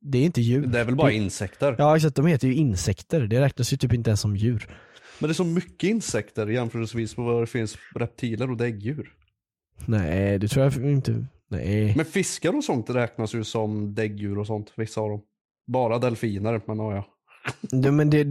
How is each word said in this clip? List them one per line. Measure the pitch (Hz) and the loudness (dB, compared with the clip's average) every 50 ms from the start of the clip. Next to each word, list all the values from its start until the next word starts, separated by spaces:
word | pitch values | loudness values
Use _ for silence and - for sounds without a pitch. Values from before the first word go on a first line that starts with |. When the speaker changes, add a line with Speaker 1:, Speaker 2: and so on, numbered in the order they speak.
Speaker 1:
det | - 143 131 123 | -6 -2 2 2
är | |
inte | 143 175 - 131 | 2 2 2 2
djur. | 117 117 123 139 147 | 2 2 2 2 2
Speaker 2:
Det | 127 120 120 | 0 0 0
är | 117 | 0
väl | 117 127 | 2 2
bara | 147 151 117 | 4 4 4
Speaker 1:
Det | 104 | 4
Speaker 2:
insekter. | 110 101 95 - - 101 - - - 143 143 117 120 | 2 0 -2 -2 -4 -6 -8 -4 -2 0 0 2 4
Speaker 1:
Ja, | 147 151 156 | 4 6 6
exakt, | 160 156 151 - | 6 4 2 2
de | 143 139 | 2 2
heter | 175 165 127 131 131 | 4 4 2 2 2
ju | 127 | 2
insekter. | 151 156 127 98 87 - 110 98 - - - 170 160 | 4 2 2 2 0 0 -2 -2 -4 -4 -2 -2 0
Det | 120 101 110 131 | 0 2 2 2
räknas | 143 135 - - 120 - | 2 2 2 0 -2 -2
ju | 139 | 0
typ | 131 - 123 | 0 0 2
inte | 127 117 113 113 | 2 2 2 2
ens | 107 101 | 2 2
som | - 104 101 | 2 0 0
djur. | 95 107 123 120 104 - - - - - - - - - - - - | 2 0 0 0 -2 -4 -8 -16 -20 -20 -20 -20 -20 -20 -18 -8 -4
Speaker 2:
Men | 151 151 | -2 0
det | |
är | 160 | 0
så | 185 185 | 0 0
mycket | 165 165 180 - - - - - 185 | 0 0 -2 -2 -4 -4 -2 0 0
insekter | 226 220 - - - 110 107 - - 113 107 | 0 0 -2 -2 -2 -4 -4 -4 -4 -4 -2
jämförelsevis | 104 117 123 120 117 - 117 113 107 - 117 113 107 - | 0 0 0 0 -2 -2 -4 -4 -4 -4 -4 -4 -4 -4
med | - 120 | -4 -2
vad | 120 117 117 | 0 2 2
det | 117 | 0
finns | 113 - 120 113 107 - - - - - | 0 -2 -4 -4 -4 -8 -12 -16 -12 -8
reptiler | 113 117 - - - 131 117 113 104 127 131 | -6 -6 -6 -6 -6 -6 -4 -4 -2 -4 -4
och | 123 | -2
däggdjur. | 113 120 120 113 101 98 123 151 143 - - _ _ _ _ _ _ _ _ _ _ _ _ _ - - | -2 -2 -2 -4 -4 -6 -6 -6 -8 -10 -14 _ _ _ _ _ _ _ _ _ _ _ _ _ -8 -4
Speaker 1:
Nej, | - 113 104 90 78 87 95 98 101 101 95 | -2 0 0 0 0 0 0 0 0 0 0
det | 104 107 | 0 0
tror | - 131 135 | 2 2 2
jag | 139 139 127 123 143 | 2 2 0 0 0
inte. | 143 135 131 - 113 113 123 135 - _ _ - | 0 0 0 0 -2 -2 -4 -8 -12 _ _ -8
Nej. | 107 76 62 92 104 107 107 104 - | -8 -4 -2 0 0 2 2 2 2
Speaker 2:
Men | 156 160 | 2 0
fiskar | - - 202 175 - - - - 165 247 | 0 0 -2 -2 -2 -4 -4 -2 -2 0
och | 302 - | 0 0
sånt | - 165 123 107 - | -2 -2 -2 -2 -2
räknas | 123 123 120 113 - - 113 107 - | 0 0 0 -2 -2 -4 -4 -4 -4
ju | 117 107 | -4 -4
som | - - 113 110 107 107 107 104 104 101 | -4 -2 -2 -2 -2 -2 -4 -4 -4 -4
däggdjur | 110 110 107 101 101 104 101 101 104 | -4 -4 -4 -4 -4 -6 -4 -4 -4
och | 104 | -4
sånt, | 107 110 104 104 - _ | -4 -4 -6 -6 -8 _
vissa | - 113 - - 113 | -8 -8 -6 -4 -4
av | 110 107 | -4 -4
dem. | 104 107 - _ _ _ _ _ _ _ _ - | -4 -6 -10 _ _ _ _ _ _ _ _ -2
Bara | 123 127 123 113 113 120 | 0 0 2 2 2 2
delfiner, | 127 123 117 - 120 113 101 98 104 113 117 107 - | 0 0 0 -2 -2 -4 -2 -2 -2 -2 -2 -2 -4
men | - 107 107 | -6 -6 -4
ja, | 110 107 98 | -4 -4 -4
ja. | 101 101 - _ _ _ _ _ _ - - - - - - | -6 -8 -10 _ _ _ _ _ _ -12 -12 -12 -10 -8 -4
Speaker 1:
Ja, | 131 131 127 139 | 0 2 4 4
men | 143 151 151 151 | 4 4 4 4
det, | 151 151 147 143 | 4 4 4 2